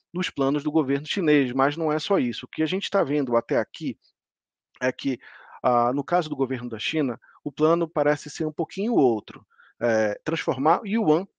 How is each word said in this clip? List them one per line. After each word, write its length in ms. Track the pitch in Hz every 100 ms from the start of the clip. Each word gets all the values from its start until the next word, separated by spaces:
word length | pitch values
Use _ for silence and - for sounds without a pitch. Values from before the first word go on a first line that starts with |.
| _
nos 160 | 175 180
planos 340 | - 135 147
do 80 | 147
governo 340 | 151 131 139 151
chinês, 460 | - 165 147 131
mas 240 | 123 135 147
não 140 | 160
é 60 | 151
só 220 | - 196
isso. 260 | 123 113 131
O 40 |
que 120 | -
a 40 | 156
gente 240 | 185 -
tá 140 | 196
vendo 320 | 143 147 131 117
até 220 | - 135
aqui 400 | 110 - 156 117 _ _ _ _ _ _ _ -
é 100 | 127
que, 260 | - 139 127 - - - -
ah, 280 | 127 120 120
no 100 | 135
caso 260 | 139 175 156
do 60 | 139
governo 340 | 131 123 120
da 80 | 110
China, 420 | - 156 139 113 _ _
o 80 | 147
plano 360 | - 156 170 165
parece 420 | 156 147 147 -
ser 160 | - 156
um 60 |
pouquinho 420 | 151 165 - 214
outro: 520 | 220 131 113 - - - _ _ -
é, 400 | 120 110 107 104
transformar 580 | - 156 - 123 147 175
o 60 | 220
yuan 380 | 220 185 151 196